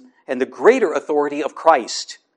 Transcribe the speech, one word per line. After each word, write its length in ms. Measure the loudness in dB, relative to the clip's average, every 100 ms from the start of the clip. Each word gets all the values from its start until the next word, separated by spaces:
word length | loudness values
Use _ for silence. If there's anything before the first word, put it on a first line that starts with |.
| _ _ -8
and 140 | -6
the 60 | -6
greater 480 | 2 4 4 0
authority 480 | -4 -2 -2 -2 -4
of 120 | -8
Christ, 640 | -2 2 2 0 -10 -12 -18 _